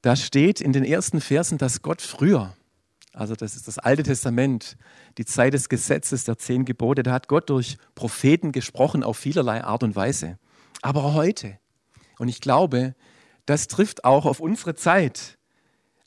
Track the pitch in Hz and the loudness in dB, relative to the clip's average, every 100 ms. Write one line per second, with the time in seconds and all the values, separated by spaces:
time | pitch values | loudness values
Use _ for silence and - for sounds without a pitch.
0 | 127 127 - 139 165 202 - 135 131 165 | 2 2 2 4 4 2 0 0 2 0
1 | - 160 - 147 175 156 - - - - | 0 -4 0 0 0 -2 -2 -4 -6 -8
2 | - - 156 175 95 - _ _ _ _ | -8 0 2 2 0 -12 _ _ _ _
3 | _ - 107 113 107 - - - 123 143 | _ -10 -8 -6 -8 -10 -12 -4 0 2
4 | 143 131 135 120 135 120 - - _ _ | 2 -2 0 0 0 0 -6 -20 _ _
5 | _ - 117 - 127 139 - 123 - 180 | _ -12 -6 2 2 2 -2 -4 0 -2
6 | - 127 - 113 - 127 127 123 117 143 | -2 -6 -4 -6 -2 -2 -2 -2 0 0
7 | 127 127 - 147 - 135 117 - _ - | 0 -2 0 0 2 -2 -2 -10 _ -10
8 | 120 - 135 165 156 131 - - 139 151 | -8 0 4 4 2 -6 -8 0 2 2
9 | 110 110 - 160 123 110 - 110 113 101 | -2 -4 -4 -2 0 -2 -2 -2 -2 0
10 | 101 147 80 92 _ _ _ - 135 139 | -2 -2 -6 -12 _ _ _ -8 -4 -2
11 | 139 151 165 214 113 98 _ _ _ _ | 0 2 0 -2 -10 -16 _ _ _ _
12 | _ _ 120 120 135 135 180 123 131 127 | _ _ -6 -6 2 4 4 0 -2 -6
13 | _ _ _ _ - 151 - - 208 - | _ _ _ _ -2 -2 -2 0 0 2
14 | 127 139 151 - 160 214 - 156 - 185 | 4 6 4 -2 -2 -4 -4 -2 2 4
15 | 147 - - _ _ _ _ _ _ _ | 2 -4 -18 _ _ _ _ _ _ _